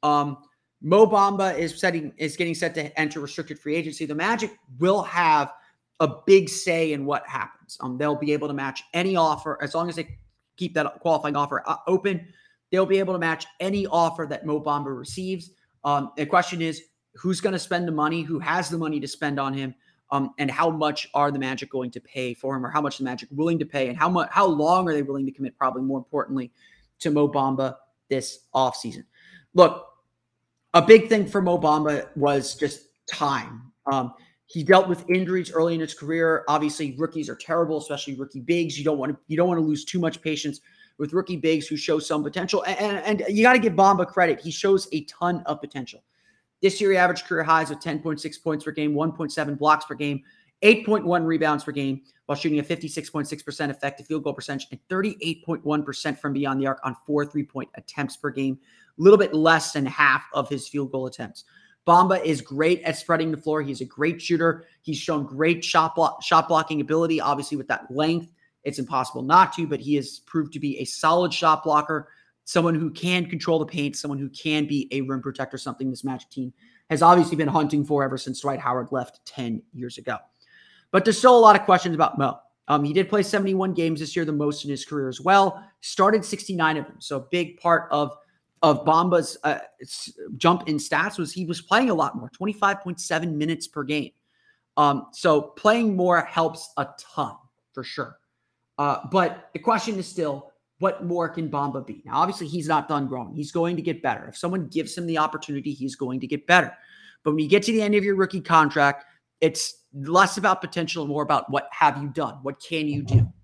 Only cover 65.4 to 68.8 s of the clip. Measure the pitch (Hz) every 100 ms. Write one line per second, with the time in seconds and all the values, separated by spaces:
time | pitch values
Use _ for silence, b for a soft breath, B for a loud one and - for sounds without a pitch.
65.4 | 156 170 - 170 160 170 156 - - 165
66.4 | 160 160 160 156 135 156 165 160 104 139
67.4 | 143 147 127 - - 127 156 170 170 _
68.4 | _ _ 143 143